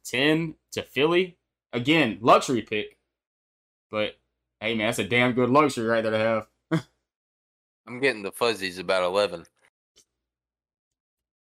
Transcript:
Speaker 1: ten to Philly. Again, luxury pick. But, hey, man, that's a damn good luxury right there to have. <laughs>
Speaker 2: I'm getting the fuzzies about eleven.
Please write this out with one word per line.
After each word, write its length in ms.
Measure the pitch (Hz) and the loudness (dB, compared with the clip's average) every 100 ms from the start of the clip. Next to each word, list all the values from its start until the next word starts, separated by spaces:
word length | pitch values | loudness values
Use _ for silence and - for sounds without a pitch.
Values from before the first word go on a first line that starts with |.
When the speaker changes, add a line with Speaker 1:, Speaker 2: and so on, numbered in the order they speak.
Speaker 1:
ten 520 | - 120 147 160 165 - _ | -6 0 2 0 -2 -10 _
to 100 | 107 | -10
Philly. 540 | - 127 156 175 180 - _ _ _ 120 | -6 0 2 2 -2 -6 _ _ _ -4
Again, 440 | 123 165 123 95 | 0 2 2 0
luxury 400 | 120 202 175 120 | 4 4 2 -4
pick. 380 | - 107 101 - _ _ _ _ _ _ _ _ _ | -2 -6 -6 -14 _ _ _ _ _ _ _ _ _
But, 280 | 107 104 - _ _ _ _ | -6 -6 -8 _ _ _ _
hey, 160 | 110 113 | -6 -2
man, 120 | 107 | -2
that's 120 | 120 | -2
a 40 | |
damn 280 | 98 120 123 | 0 2 2
good 180 | 120 120 | 2 4
luxury 380 | 143 147 120 113 | 4 2 0 -2
right 160 | 117 | 0
there 80 | 110 | 0
to 60 | 107 | 0
have. 280 | 113 110 - _ _ | 0 -2 -6 _ _
<laughs> 140 | 160 - _ _ _ _ _ _ _ _ _ 110 | -4 -4 _ _ _ _ _ _ _ _ _ -16
Speaker 2:
I'm 120 | 123 | -2
getting 220 | 135 107 | -2 -2
the 100 | 95 | -6
fuzzies 460 | - 120 101 95 90 | -2 -2 -2 -6 -6
about 260 | 90 92 | -2 0
eleven. 420 | 90 98 101 85 80 _ _ _ _ _ _ _ _ _ _ _ _ _ _ _ _ _ _ _ | 2 2 0 -4 -14 _ _ _ _ _ _ _ _ _ _ _ _ _ _ _ _ _ _ _